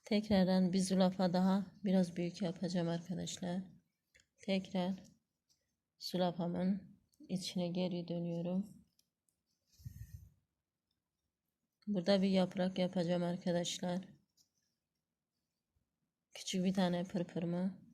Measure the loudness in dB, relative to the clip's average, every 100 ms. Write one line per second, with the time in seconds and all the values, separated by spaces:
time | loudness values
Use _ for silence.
0 | 0 -2 4 4 6 4 4 2 2 4
1 | 4 4 2 4 4 2 0 -6 2 4
2 | 4 0 -4 -2 -4 -2 -2 0 0 -2
3 | -4 -6 -6 -6 -4 -4 -6 -16 _ _
4 | _ _ _ _ -2 -2 0 -2 -2 -4
5 | -10 _ _ _ _ _ _ _ _ _
6 | -6 0 0 0 -4 0 0 0 -4 -20
7 | _ _ -8 -6 -4 -4 -4 -2 -2 -4
8 | -4 -4 -4 -4 -2 -4 -6 -14 _ _
9 | _ _ _ _ _ _ _ _ -18 -16
10 | -16 -16 -20 _ _ _ _ _ _ _
11 | _ _ _ _ _ _ _ _ -4 -2
12 | 2 4 4 4 2 2 0 2 0 0
13 | 0 2 0 -2 0 0 -2 -4 -4 -4
14 | -6 -20 _ _ _ _ _ _ _ _
15 | _ _ _ _ _ _ _ _ _ _
16 | _ _ _ -14 -4 0 2 2 2 2
17 | -2 -4 -2 -4 -2 -2 -2 -6 -20